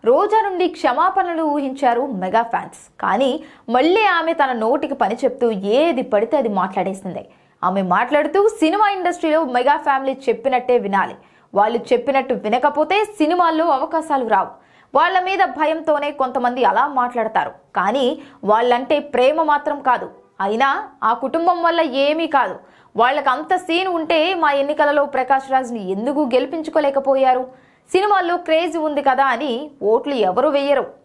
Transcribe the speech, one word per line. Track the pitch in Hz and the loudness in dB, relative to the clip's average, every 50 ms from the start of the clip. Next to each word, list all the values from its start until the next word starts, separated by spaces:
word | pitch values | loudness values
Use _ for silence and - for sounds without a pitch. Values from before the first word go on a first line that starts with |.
| - 220 | 4 4
రోజా | 254 311 403 415 427 440 427 | 4 4 4 2 2 2 2
నుండి | 403 381 349 370 349 - - | 0 0 0 0 -2 -2 0
క్షమాపణలు | - 277 247 285 339 381 381 392 370 349 339 320 320 302 285 | 0 0 2 2 0 2 2 0 -2 -2 -2 -2 -2 -2 -2
ఊహించారు | 294 277 262 262 269 285 247 233 233 269 277 233 185 | -2 -4 -4 -4 0 0 2 2 2 -2 -4 -4 -6
మెగా | 185 185 185 233 240 233 - | -4 0 0 0 0 0 -4
ఫ్యాన్స్. | 180 165 165 - - - _ _ - | -6 -6 -8 -18 -20 -20 _ _ -6
కానీ | 202 196 190 214 226 233 269 320 - - - - _ - 226 | -2 -2 0 0 0 0 -2 -4 -8 -14 -20 -18 _ -2 0
మళ్ళీ | 247 277 330 370 453 427 392 349 330 | 2 4 4 4 4 2 2 0 0
ఆమె | 320 330 330 330 | 0 -2 0 0
తన | 285 262 254 226 220 | 0 0 0 -2 0
నోటికి | 226 277 294 311 269 269 - | 0 0 0 -2 -6 -2 -2
పని | 226 196 226 233 - | -2 -2 -2 -2 -2
చెప్తూ | 247 254 - 247 233 220 190 196 202 220 269 | -2 0 0 0 0 0 -2 -2 0 2 2
ఏది | 311 339 302 254 247 - 214 | 2 2 0 -2 -2 0 0
పడితే | 202 220 226 311 285 | 0 0 0 0 -2
అది | 240 226 202 185 | 0 0 -2 -2
మాట్లాడేసింది. | 175 190 - 202 175 196 190 190 - 190 165 - - - _ _ _ _ _ _ - | -2 -2 -2 -4 -4 -4 -6 -8 -10 -10 -10 -10 -14 -16 _ _ _ _ _ _ -4
ఆమె | 185 190 196 190 180 | -2 0 0 0 0
మాట్లాడుతూ | 175 196 247 247 294 294 294 302 302 392 403 440 427 - | 0 0 0 2 0 0 0 2 2 2 2 2 2 2
సినిమా | 320 320 359 415 427 403 403 | 0 0 2 2 2 0 0
ఇండస్ట్రీలో | 381 349 349 349 349 - 320 302 320 330 254 247 | -2 -2 -4 -4 -2 0 0 2 2 0 0 0
మెగా | 247 247 269 294 311 302 | 0 2 2 2 2 0
ఫ్యామిలీ | 302 269 269 269 269 262 262 - | 0 0 0 0 -4 -6 -2 -2
చెప్పినట్టే | 247 226 - - 269 254 247 247 247 247 240 | -2 -2 0 0 0 0 0 2 2 0 2
వినాలి, | 196 196 196 190 175 123 - - _ _ _ _ _ _ - 196 | 2 0 0 0 0 -2 -6 -16 _ _ _ _ _ _ 0 2
వాళ్ళు | 208 220 240 240 - - | 2 2 0 -4 0 0
చెప్పినట్టు | 254 233 240 277 269 269 254 262 254 190 - | 0 0 2 0 0 0 0 0 -4 -4 -2
వినకపోతే | 220 220 254 269 294 294 285 311 311 370 415 427 415 415 | -2 -2 0 0 0 0 0 0 2 2 0 0 -2 -2
సినిమాల్లో | - 302 302 349 359 359 330 320 311 330 339 285 | -2 0 0 2 2 2 2 2 2 2 2 2
అవకాశాలు | 254 294 320 - 320 311 320 294 269 254 220 214 | 0 0 -2 -4 -4 -2 0 -2 -2 0 2 0
రావు, | 190 226 240 - - _ _ _ _ _ _ - | 0 0 -2 -10 -20 _ _ _ _ _ _ 2
వాళ్ళ | 269 320 349 381 370 359 370 | 2 2 4 2 0 0 0
మీద | 392 381 381 - - | 0 0 0 0 0
భయంతోనే | 285 311 311 320 320 311 320 302 285 285 294 285 - | -2 -2 -2 -2 -2 0 0 0 0 0 -4 -2 -4
కొంతమంది | 262 254 247 262 240 240 247 262 233 190 | -4 -2 -2 -2 -2 -2 0 2 0 2
అలా | 190 220 262 302 277 254 | 2 2 0 0 0 -2
మాట్లాడతారు, | 247 240 240 240 220 214 220 185 143 120 - - _ _ - 196 | -2 0 -2 -4 -4 0 -2 -2 -2 -2 -10 -16 _ _ -4 -2
కానీ | 180 202 233 285 254 240 - - - - - _ - 196 | -2 0 0 0 0 0 -2 -4 -12 -20 -18 _ 0 2
వాళ్ళంటే | 214 226 247 247 240 240 269 - 311 285 285 - - | 2 2 4 2 2 0 2 0 0 -2 0 -2 0
ప్రేమ | 240 247 269 302 320 320 302 | 2 2 4 2 2 0 0
మాత్రం | 294 285 285 302 285 277 - 269 | 0 0 0 -4 -6 -2 0 0
కాదు, | 240 220 185 - - - _ _ _ - 190 | 0 0 -2 -12 -14 -20 _ _ _ -6 -4
అయినా | 196 214 233 269 277 285 392 427 - - _ - 214 | -2 0 0 0 0 0 -2 -6 -12 -12 _ 0 0
ఆ | 240 240 269 | 0 0 -4
కుటుంబం | 247 - 330 339 359 359 339 339 | -4 -2 0 2 2 0 2 0
వల్ల | 339 339 339 320 294 240 277 277 | 0 2 2 0 0 0 0 2
ఏమీ | 285 311 320 330 320 285 | 2 2 0 -2 0 0
కాదు, | 269 233 190 170 - - - _ _ _ _ _ | 0 0 0 -4 -12 -16 -20 _ _ _ _ _
వాళ్ళకి | 196 233 254 277 302 277 269 254 | 2 2 2 2 0 0 0 -2
అంత | 277 311 - 381 359 359 | -2 -2 -2 -2 -2 0
సీన్ | - 330 349 381 381 349 330 | -2 -2 -2 0 -2 -2 -4
ఉంటే | 311 320 339 320 311 359 381 349 320 | -2 0 0 2 2 0 0 0 0
మా | 294 277 277 | 0 2 0
ఎన్నికలలో | 277 285 302 294 294 294 285 294 285 285 285 | 0 -2 0 0 0 2 2 2 0 0 -2
ప్రకాష్ | 262 254 254 277 269 269 262 262 | -4 0 0 0 0 0 0 -2
రాజ్ని | 262 262 233 240 220 196 185 190 | -2 -2 -2 -8 -8 -6 -4 -4
ఎందుకు | 196 226 277 285 285 302 240 247 | -4 -2 -2 0 0 0 2 2
గెలిపించుకోలేకపోయారు, | - - - 349 320 311 311 - 320 294 277 277 277 269 269 269 269 269 262 254 254 254 254 - - _ _ _ _ _ _ | 0 0 0 -6 -8 -8 -2 -2 0 0 2 0 0 0 2 2 4 4 4 2 2 -2 -8 -12 -20 _ _ _ _ _ _
సినిమాల్లో | - 370 403 415 403 381 359 339 349 349 349 | 0 0 2 4 2 2 2 0 -2 -4 0
క్రేజ్ | - 320 320 349 330 302 330 302 | 0 0 0 0 0 -2 -2 -4
ఉంది | 311 294 285 277 269 | -2 -2 0 2 2
కదా | 254 262 269 269 240 | 2 4 2 2 0
అని | 233 302 285 226 240 302 - - _ 196 208 220 | -2 -4 -4 -6 -6 -8 -12 -12 _ 0 0 0
ఓట్లు | 254 269 294 277 240 208 185 | 0 0 -2 -2 0 0 0
ఎవరు | 185 220 262 311 277 285 | 2 2 0 2 2 0
వేయరు | 277 285 285 262 196 - - - _ | 0 2 0 0 0 -6 -12 -20 _